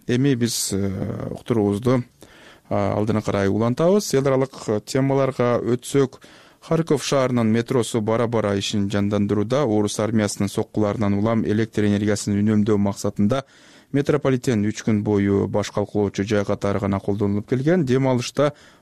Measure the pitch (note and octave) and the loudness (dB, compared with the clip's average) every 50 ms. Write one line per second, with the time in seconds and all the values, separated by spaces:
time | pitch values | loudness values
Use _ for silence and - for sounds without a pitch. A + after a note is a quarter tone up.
0 | _ - B2 B2 C3+ C#3+ C3+ A#2 A#2+ A#2 - - - - G2+ F#2+ G2 G2 F#2+ G2 | _ -2 -2 0 2 2 2 0 0 -2 -2 -4 -6 -4 -4 -2 -2 -2 -4 -4
1 | - G2+ - A2+ - - - - - - B2 A2+ G#2 G2+ G2+ G2+ B2 B2 C3 B2+ | -6 -6 -6 -8 -8 -10 -10 -12 -4 -2 0 2 2 2 0 0 0 2 2 2
2 | A#2+ - _ _ - - - - - - - - _ _ G#2 G#2 G2+ G2 G2+ G#2 | 0 -4 _ _ -20 -20 -20 -20 -20 -20 -20 -20 _ _ -4 -2 0 0 0 -2
3 | G#2+ A2+ G#2+ G#2+ G#2 - G#2 G2+ G2 G2 G2+ G#2 A2+ A#2 B2 - D#3+ F3 G3 G#3 | -2 0 -2 -2 -2 -2 -2 0 0 0 2 2 0 0 0 2 2 2 2 2
4 | G3+ - - C3+ C#3 C#3+ C3+ C3 C3+ C3+ - - - - A2 G#2+ - - - C3+ | 0 0 -2 0 2 2 2 2 0 -2 -6 -12 -4 -4 -4 -4 -4 -2 -2 0
5 | C3+ C3+ C3+ C#3 C3+ C3 C3 - B2 A#2+ A#2+ G2+ E2 G#2 B2 B2 - - - C#3 | 0 2 2 0 0 0 0 0 0 0 2 0 0 -2 -2 -4 -4 -2 2 2
6 | C#3 B2+ - - - - - - - - _ _ - - E3+ D#3+ D#3+ - D#3 C3 | 2 2 -2 -12 -20 -20 -20 -20 -20 -20 _ _ -6 -2 -2 -2 0 0 0 -2
7 | - - D3 C#3 C3 B2 B2 B2 A2+ A2 A2 A#2 A2+ - C3 C3 A2 - - A#2 | 0 0 0 0 2 2 2 2 2 2 2 0 0 0 0 0 0 0 -2 -2
8 | G#2+ G#2+ A2 A#2 A#2+ A2 A#2 A2 G#2+ G2+ G2+ G2+ G2 - - G#2+ G2+ G2 G#2+ G2+ | 0 0 0 0 0 0 0 0 0 0 0 0 -2 -2 -2 -2 -2 0 0 0
9 | G2+ G2+ G#2 G#2 G2+ G2+ G#2 G#2+ G#2 G#2+ B2 C#3 D3+ A#2 G#2+ G#2+ G#2 G2+ - - | 0 0 0 0 0 0 0 0 0 0 0 0 2 2 2 2 2 0 0 -2
10 | G#2+ G#2+ A#2 A2 G#2 G2 - - G#2 G2 - - G#2+ - - A2 G#2+ G#2 G2+ - | -2 0 2 2 0 0 -2 -2 -4 -4 -2 -4 -6 -4 -2 0 0 0 0 0
11 | G#2+ G2+ G2+ G2+ G#2 A2+ A#2 A2+ E2+ D2+ G#2 G#2+ A2+ G#2+ - G#2+ G#2 G#2 G#2 G2+ | 0 0 0 2 2 2 0 0 0 0 0 0 -2 -2 -2 0 2 2 2 2
12 | G#2 G#2 G#2 G2 - G#2 G2+ G2+ G#2 A2 A2 G#2+ G#2 A2 G#2+ G2+ G2+ G2+ G2 - | 2 0 0 -2 -2 -2 0 0 2 2 2 2 4 2 2 2 2 0 -2 -2
13 | - G2+ - - G2+ G#2 B2+ C3+ - - _ - - - - - - _ - C#3 | -4 -4 0 0 0 0 0 -2 -4 -10 _ -20 -20 -20 -20 -20 -16 _ -2 -2
14 | C#3 - D3+ C#3+ - C#3 C3 B2 - C3+ B2 G#2 G2+ G#2+ G#2 - - - A2 G#2 | 0 2 0 0 2 0 0 0 0 0 0 0 0 -2 -4 -4 -2 0 0 0
15 | G#2 A2 G#2+ G2+ G2+ G2+ G2 G2+ G2+ G2 G2+ G#2 G2+ - - G#2+ G#2 - - G#2 | 2 2 2 2 2 2 2 2 0 0 -2 -2 -4 -2 -4 -4 -4 -2 -2 -2
16 | G#2 G2 - - G2+ G#2+ A2 G#2 G2+ G2+ G2+ - - G2+ G2 G2 F#2+ G2 G2 G2 | -2 0 0 -4 -2 0 0 0 0 0 -4 -2 -2 -2 -2 -2 -2 -2 -2 -2
17 | - - G2+ G#2 G#2+ G2+ G2+ G#2 - - C3 B2+ C3 D3+ F3 F#3 D#3 B2 A#2+ C3 | -2 -4 -2 -2 0 -2 -2 -2 -2 -2 -4 -2 2 2 2 2 2 2 0 2
18 | C3+ C3+ C3 A#2+ B2 - - - C#3+ D3 C#3+ - - - - _ | 2 2 0 0 -2 -4 -2 0 0 0 0 -6 -20 -20 -20 _